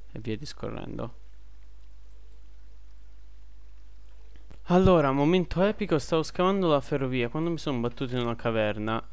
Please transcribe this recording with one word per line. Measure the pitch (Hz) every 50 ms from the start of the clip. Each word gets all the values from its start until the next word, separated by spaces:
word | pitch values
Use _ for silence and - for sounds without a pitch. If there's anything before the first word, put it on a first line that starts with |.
| - -
e | - -
via | 113 117 110
discorrendo. | 107 147 - - - - 110 110 - - - - 110 117 117 - - - - - - - - - - - - - - - - - - - - - - - - - - - - - - - - - - - - - - - - - - - - - - - - - - - - - - - - - - - - - - - - - - - - - - - -
Allora, | 175 185 190 190 180 160 143 135
momento | 135 143 143 156 180 185 165 - - 165
epico, | 190 208 214 - 214 - 170 143
stavo | - - 165 160
scavando | 156 - - - 180 185 202 196 185 165
la | 147 139
ferrovia | 135 - 151 135 135 127 127 127 117 117
quando | - 156 165 170
mi | 170
sono | 151 - 156 135 120
battuto | 117 120 123 - 139 123 127
in | 127
una | 120 117 113
caverna | - - 117 113 110 107 104 101 104 104 110 113 113 - -